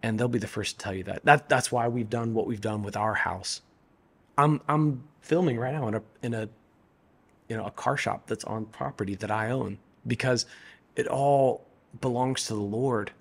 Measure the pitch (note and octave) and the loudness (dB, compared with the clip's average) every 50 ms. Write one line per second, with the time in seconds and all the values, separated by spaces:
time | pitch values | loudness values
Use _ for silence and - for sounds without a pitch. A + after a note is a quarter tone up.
0 | - A#2 A2 A2 A#2+ B2 A#2+ A#2+ G2 G2 - - G2+ - - - - - F#2+ F#2+ | 0 0 0 2 0 2 0 0 -2 -2 -6 -4 -4 -6 -6 -6 -8 -6 -6 -6
1 | F#2 F#2+ F#2+ - - - D3 C#3+ - - C#3+ B2+ - - - B2 A#2 A#2+ A#2+ B2 | -6 -6 -8 -2 6 6 6 6 6 2 2 2 2 2 0 2 2 2 0 -2
2 | A#2 A2 A#2 A#2 A#2 A#2 A2+ A2+ G#2+ - A#2+ G#2 G2+ A2 G#2+ G#2+ G2+ G2+ G2+ G#2 | -2 -2 -2 -2 -2 0 0 0 0 0 -2 -4 -2 -4 -2 -2 -4 -4 -2 0
3 | G#2 A2 G#2+ - - - F2+ F#2+ F#2+ - - - _ _ _ _ _ _ _ _ | 0 0 0 0 0 -2 -2 -4 -6 -8 -8 -8 _ _ _ _ _ _ _ _
4 | _ _ _ _ _ _ _ - C#3+ D3+ D3+ C#3+ - - D3+ D#3 D#3 D3+ C#3 B2+ | _ _ _ _ _ _ _ 2 4 4 4 2 0 0 2 4 4 2 2 -2
5 | B2+ - _ _ _ - D3+ E3+ F#3 E3 B2 A#2 A#2+ B2+ C#3 D#3 C3+ A2+ G#2 G#2+ | -8 -14 _ _ _ 0 2 4 4 2 2 0 -2 -2 -2 -2 -2 -2 -2 -4
6 | G#2+ - _ _ - A#2+ A#2 A2 A2 - - _ _ _ _ _ _ _ _ _ | -6 -8 _ _ -6 -4 -4 -4 -4 -6 -8 _ _ _ _ _ _ _ _ _
7 | _ _ _ _ _ _ _ _ _ _ A2+ A2 G2+ G2+ - - - - C3 - | _ _ _ _ _ _ _ _ _ _ -8 -6 -6 -8 -8 -2 0 0 0 0
8 | - G#2+ G2+ - - - A2+ - - - - A2 A2 A2 - - C3 C#3 C#3+ - | 0 -2 -4 -4 -4 -6 -6 -6 -4 -6 -6 -6 -6 -8 -8 -6 -6 -6 -4 -4
9 | A2 F#2+ G2 F#2+ - G2+ G#2+ A2 A2 A2 B2 C3+ A#2+ G2 G2 - _ _ _ _ | -4 -4 -4 -6 -4 -2 -2 0 0 0 -2 -2 -2 -4 -6 -10 _ _ _ _
10 | _ A#2+ A#2+ - - C3 B2+ A#2 - - - - - - - - _ _ _ - | _ -4 -4 0 2 2 2 2 0 -4 -8 -20 -20 -20 -20 -20 _ _ _ -4
11 | - - C3 C3 C#3 C#3+ C#3+ C#3 C3+ C3 A#2 - - - _ _ _ _ - B2 | -2 0 0 2 4 4 6 6 6 4 2 0 -6 -18 _ _ _ _ -14 -4
12 | - C3 A#2+ A#2+ B2+ C3 C3 - - - A2+ G#2+ G#2 G2+ G2+ A2+ B2+ C#3 B2 A2 | -2 0 2 2 2 0 0 -2 -2 -4 -2 -2 -2 -2 0 0 0 2 2 0
13 | G#2 F#2 - _ | -2 -4 -10 _